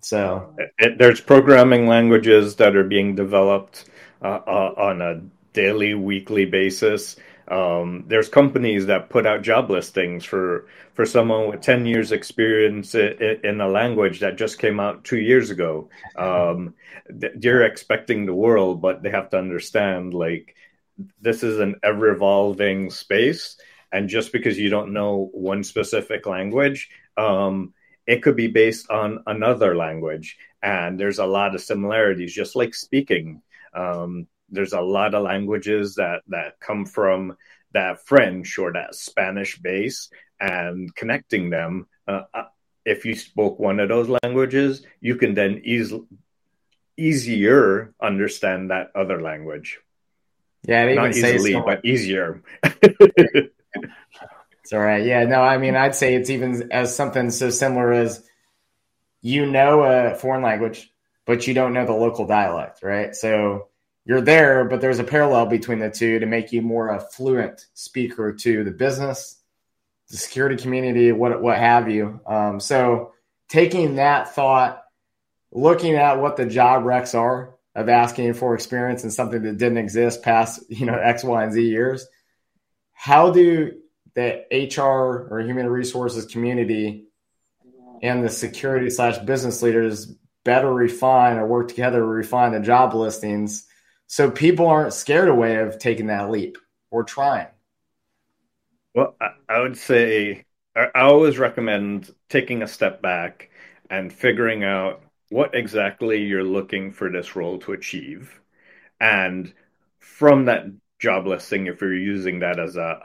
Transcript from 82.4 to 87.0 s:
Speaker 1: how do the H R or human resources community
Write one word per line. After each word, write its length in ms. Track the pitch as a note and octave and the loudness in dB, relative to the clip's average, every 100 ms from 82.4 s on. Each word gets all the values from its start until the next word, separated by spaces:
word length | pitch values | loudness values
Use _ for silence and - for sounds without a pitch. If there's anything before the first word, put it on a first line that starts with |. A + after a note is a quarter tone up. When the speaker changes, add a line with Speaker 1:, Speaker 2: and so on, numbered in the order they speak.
| _ _ _ _ _ | _ _ _ _ _
Speaker 1:
how 360 | _ - D3 F3 | _ 4 6 8
do 460 | F3 F3 E3 C#3 - _ _ _ | 6 6 4 -2 -8 _ _ _
the 320 | A#2+ A#2+ G2 - | -4 -4 -4 -4
H 280 | C3+ C3+ - | -4 -2 0
R 500 | C#3 C3 C3 B2 - | 2 2 0 -4 -6
or 100 | A2 | -6
human 280 | A2+ B2+ A#2+ | -4 -4 -2
resources 560 | B2 B2 B2+ B2 A#2 | -2 -4 -4 -4 -6
community 840 | G#2+ A#2 A#2+ A#2+ A2 G#2+ G#2+ G#2+ | -8 -4 -2 -2 -2 -2 -4 -8